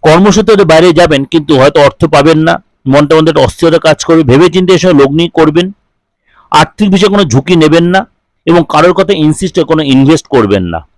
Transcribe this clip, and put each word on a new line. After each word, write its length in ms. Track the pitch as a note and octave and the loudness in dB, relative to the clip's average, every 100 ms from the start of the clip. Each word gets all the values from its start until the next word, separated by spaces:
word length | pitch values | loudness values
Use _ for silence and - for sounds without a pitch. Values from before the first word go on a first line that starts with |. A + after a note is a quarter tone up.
কর্মসূত্রে 600 | D#3 D#3+ G3+ G3+ G#3+ G#3 | 2 2 2 0 0 0
বাইরে 280 | F3+ D#3+ F3+ | 2 2 2
যাবেন 320 | D#3+ F3 C#3+ | 2 0 0
কিন্তু 340 | C#3 E3 D3 C#3+ | -2 -6 -2 0
হয়তো 220 | C3+ D3+ | 2 2
অর্থ 240 | C#3+ - | 0 0
পাবেন 340 | D#3+ D3 C#3+ D#3+ | -2 0 2 0
না, 240 | D#3+ E3+ _ _ C3+ | 0 -4 _ _ -2
মনটা 300 | C#3 D3 D#3+ | 0 2 0
মধ্যে 140 | D#3+ | 0
একটা 120 | D3+ | -2
অস্থিরতা 360 | B2+ - E3 D#3+ | -4 -2 -2 0
কাজ 260 | D#3+ - | -2 -4
করবে। 180 | - E3 | -2 -2
ভেবেচিন্তে 500 | D3 C3 F3+ F3 F#3 | 2 2 2 0 0
এসব 160 | F#3 F#3 | 0 2
লগ্নি 400 | D#3 C3+ D3 E3+ | 2 0 0 -4
করবেন। 380 | - D#3 D3+ F3+ G3 _ _ _ _ _ _ _ | 0 0 0 -4 -8 _ _ _ _ _ _ _
আর্থিক 400 | D3+ D#3 - G#3 | -2 -2 -2 -2
বিষয়ে 180 | F#3+ G3+ | 0 0
কোনো 160 | G3+ | 0
ঝুঁকি 320 | F3+ A#2 C3+ F3+ | 0 -2 0 0
নেবেন 280 | D#3 E3 | 2 2
না 220 | E3+ F#3 - _ _ _ - | 0 -2 -6 _ _ _ -2
এবং 180 | F3 D#3 | -2 0
কারোর 240 | D3+ E3+ | 0 0
কথা 200 | F#3 F#3+ | 0 -2
ইনসিস্ট 420 | F#3+ D3+ D3+ F#3 | 0 -2 -2 -4
করে 100 | F#3 | -4
কোনো 180 | D3+ D#3+ | -2 -2
ইনভেস্ট 440 | D3 C3 C#3 D#3+ - | 0 0 2 0 0
করবেন 360 | C3 G#2+ G2+ | -2 0 -2
না। 240 | F2+ E2 - | -4 -10 -12